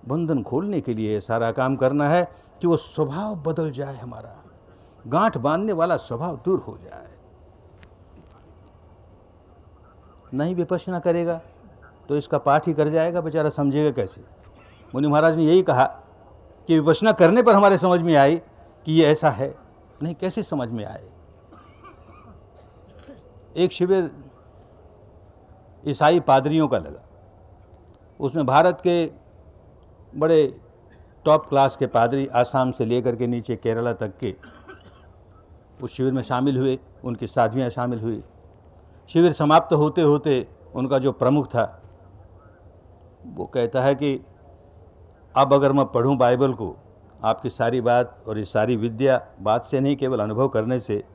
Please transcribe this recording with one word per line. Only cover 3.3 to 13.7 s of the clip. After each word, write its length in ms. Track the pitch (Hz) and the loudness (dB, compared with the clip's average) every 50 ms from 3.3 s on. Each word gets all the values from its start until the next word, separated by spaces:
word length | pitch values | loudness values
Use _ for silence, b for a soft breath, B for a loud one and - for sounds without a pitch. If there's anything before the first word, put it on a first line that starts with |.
| 214 165 | -10 -8
बदल 300 | 139 165 160 170 160 156 | -6 -6 -4 -4 -6 -6
जाए, 260 | 131 131 139 139 135 | -6 -10 -12 -12 -12
हमारा 460 | 120 110 120 117 107 - - - - - - - - _ b b b b b b b - | -16 -16 -16 -16 -16 -18 -20 -20 -20 -20 -20 -20 -20 _ b b b b b b b -10
गांठ 300 | 113 127 170 208 226 - | -4 0 0 0 0 0
बांधने 360 | 135 113 147 156 175 202 220 196 | -2 -2 -2 -2 -2 -2 -4 -2
वाला 240 | 160 165 175 170 | -2 0 0 0
स्वभाव 420 | 127 - - 120 117 160 180 156 - - | -4 -4 -8 -10 -8 -8 -8 -10 -8 -4
दूर 140 | 180 190 151 | -2 -2 -2
हो 180 | - - 78 | -4 -10 -18
जाए। 280 | 78 87 80 - 62 64 - - - - - - _ - - - _ _ - - - - - - _ - _ - - - - - - - - - - - - _ - _ _ - _ - - - _ _ _ _ _ _ _ - _ _ - - _ _ _ _ - _ - _ - _ - 127 | -18 -20 -20 -20 -20 -20 -20 -20 -20 -20 -20 -20 _ -20 -20 -20 _ _ -20 -20 -20 -20 -20 -20 _ -20 _ -20 -20 -20 -20 -20 -20 -20 -20 -20 -20 -20 -20 _ -20 _ _ -20 _ -20 -20 -20 _ _ _ _ _ _ _ -20 _ _ -20 -20 _ _ _ _ -20 _ -20 _ -20 _ -10 -6
नहीं 220 | 131 147 170 185 | -6 -4 -4 -4
विपश्यना 440 | 175 170 - 180 170 - 185 185 175 | -4 -4 -4 -4 -6 -6 -8 -10 -4
करेगा 420 | - 180 170 175 170 170 170 160 - - - - - - - - - - - _ - - | -2 -2 -2 0 -2 -4 -6 -8 -10 -20 -20 -20 -20 -20 -20 -20 -20 -20 -20 _ -8 -4
तो 80 | 143 | -4
इसका 200 | 147 139 - - | -4 -4 -4 -4
पाठ 300 | 139 - 143 139 156 151 | -2 0 2 0 2 0
ही 60 | 175 156 | 0 -2
कर 160 | 147 151 151 | 0 0 0
जाएगा, 320 | 156 165 160 175 170 180 | 0 0 0 0 -2 -4
बेचारा 280 | 156 160 147 160 151 151 | -6 -4 -4 -2 -2 -2
समझेगा 420 | - - 143 139 | -2 -2 -2 0